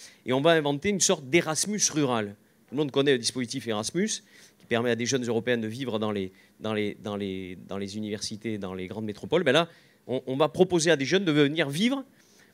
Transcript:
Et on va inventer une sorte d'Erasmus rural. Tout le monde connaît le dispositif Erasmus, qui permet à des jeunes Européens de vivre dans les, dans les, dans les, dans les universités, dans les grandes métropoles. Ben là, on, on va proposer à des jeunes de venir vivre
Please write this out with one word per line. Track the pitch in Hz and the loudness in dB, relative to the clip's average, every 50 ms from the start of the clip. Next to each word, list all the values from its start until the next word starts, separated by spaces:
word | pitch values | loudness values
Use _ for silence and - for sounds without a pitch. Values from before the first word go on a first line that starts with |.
| - - - _ - | -20 -20 -20 _ -4
Et | 120 | 0
on | 127 135 | 0 4
va | 143 170 | 4 6
inventer | 165 160 147 143 143 143 - 202 | 4 4 4 0 -2 0 0 0
une | 202 180 | 0 2
sorte | - - 185 160 139 127 | 2 2 0 0 0 2
d'Erasmus | 139 175 - 160 156 - - 196 214 196 - - | 2 2 2 2 -2 -2 -2 -2 -2 0 0 0
rural. | - 156 143 123 123 113 104 101 101 - _ _ _ _ _ - | 2 2 2 2 2 0 -2 -4 -8 -14 _ _ _ _ _ -8
Tout | - | -4
le | 143 | -2
monde | 156 135 | -2 0
connaît | - 139 139 143 | 2 2 4 4
le | 135 123 | 4 2
dispositif | 113 113 - 131 123 110 - 139 110 117 | 2 -2 -4 -4 -6 -6 -6 -8 -4 -4
Erasmus, | 107 104 110 - - 175 208 220 - - - _ _ - - - _ _ | -4 -2 -2 -2 -2 -2 -2 -2 -2 -6 -10 _ _ -20 -20 -20 _ _
qui | - | -6
permet | - 117 117 120 123 | -2 0 0 2 2
à | 117 | 0
des | 110 123 | 0 0
jeunes | 110 135 127 123 | 0 0 0 0
Européens | 117 110 117 - 123 123 117 | 0 -2 0 0 0 0 0
de | 110 | 0
vivre | 107 113 131 139 117 104 107 | -4 -6 -6 -6 -4 -2 -2
dans | 107 107 | -2 -2
les, | 104 98 95 92 - - - _ _ - | -2 -2 -4 -6 -8 -16 -20 _ _ -8
dans | - 110 | -6 -4
les, | 107 104 104 104 - - | -2 -2 -2 -2 -4 -6
dans | - 107 104 | -8 -6 -6
les, | 101 101 95 95 95 92 90 92 82 - - | -4 -4 -6 -6 -8 -8 -10 -12 -12 -12 -10
dans | 92 | -8
les | 98 101 98 98 107 | -8 -8 -8 -8 -8
universités, | 107 104 104 104 - - 110 101 - 117 107 | -6 -6 -6 -6 -8 -8 -10 -8 -6 -6 -6
dans | 101 98 92 | -6 -6 -6
les | 95 92 92 | -6 -8 -8
grandes | 90 95 110 110 | -8 -8 -8 -6
métropoles. | 107 101 - - 95 151 175 170 | -8 -8 -8 -4 -2 0 2 4
Ben | 131 | 4
là, | 127 160 170 170 - - _ _ _ _ - | 4 4 4 2 -4 -20 _ _ _ _ -8
on, | - 123 131 - | -6 -6 -6 -4
on | 131 131 135 | -2 2 2
va | 156 147 | 2 2
proposer | - 165 185 180 180 170 147 175 | 4 4 4 4 4 2 4 4
à | 156 | 4
des | 139 135 | 4 2
jeunes | 123 165 202 202 | 2 0 0 2
de | 160 | 2
venir | 147 151 147 139 156 165 156 139 | 4 4 4 4 4 0 -2 -2
vivre | 139 165 220 247 277 269 254 - _ _ _ _ _ _ - _ | 0 0 0 0 0 -2 -6 -10 _ _ _ _ _ _ -20 _